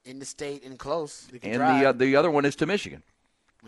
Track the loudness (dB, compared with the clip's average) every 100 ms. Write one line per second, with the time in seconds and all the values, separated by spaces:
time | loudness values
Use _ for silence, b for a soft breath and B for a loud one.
0 | -18 -16 -16 -12 -12 -12 -14 -14 -6 -6
1 | -6 -12 -20 -14 -6 0 2 4 4 4
2 | 4 4 4 2 0 0 -2 -2 -6 -14
3 | -20 _ _ _ _ _